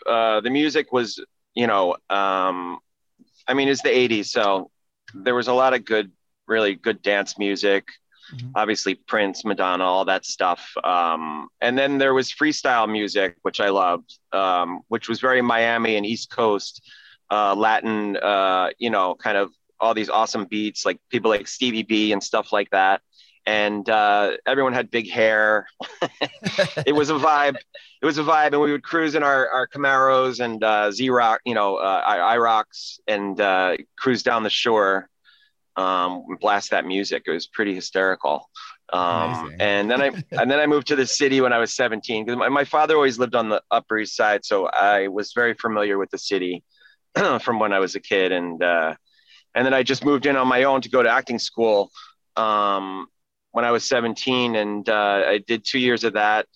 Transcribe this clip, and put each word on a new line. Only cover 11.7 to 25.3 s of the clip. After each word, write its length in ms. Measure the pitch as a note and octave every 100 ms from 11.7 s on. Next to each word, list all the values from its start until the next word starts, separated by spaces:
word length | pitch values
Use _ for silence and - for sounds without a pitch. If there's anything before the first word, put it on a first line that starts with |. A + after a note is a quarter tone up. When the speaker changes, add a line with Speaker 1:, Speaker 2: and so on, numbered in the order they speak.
| B2+
Speaker 1:
then 220 | C#3 C#3
there 160 | C3+ C3
was 180 | B2+
freestyle 580 | - D3+ D3 C#3+ A#2+ G#2+
music, 440 | G#2+ G#2 G2 F#2+ E2+
which 180 | F#2+ -
I 80 | G#2
loved, 480 | G2 F#2 F2 D#2+ - _
um, 480 | F#2+ F#2+ F2+ F2 F2+ -
which 200 | A2+ -
was 120 | A2+
very 240 | C3 B2+
Miami 520 | B2 A2+ A#2 A#2 A2+ G#2+
and 80 | G#2
East 240 | A2+ -
Coast, 500 | - A2+ G2+ - - - - - - -
uh, 240 | G#2+ G#2
Latin, 640 | G2 A2 A2 A2 G#2+ G#2 G2
uh, 540 | G2+ G2+ F#2+ F#2 F2+ -
you 100 | A#2
know, 240 | G#2+ F#2
kind 240 | F2 A#2 G2+
of 140 | G2 - _ -
all 140 | A2
these 160 | A2 G#2
awesome 360 | - A2 A2+ G2
beats, 420 | G#2+ G#2+ - G2
like 120 | F2+ _
people 200 | B2 A2
like 180 | G#2 F#2+
Stevie 360 | - B2+ A2
B 300 | G#2+ A2 G#2+
and 100 | G2+
stuff 280 | - A2 -
like 200 | G#2 G2+
that. 300 | G2 F#2+ G2 - _ _ _ -
And, 420 | G#2+ G#2 G#2 G2+
uh, 500 | A2 G#2 G#2 G2+ - -
everyone 260 | C3+ C3+
had 160 | B2 A#2
big 180 | A#2+ G2+
hair. 600 | A2+ A2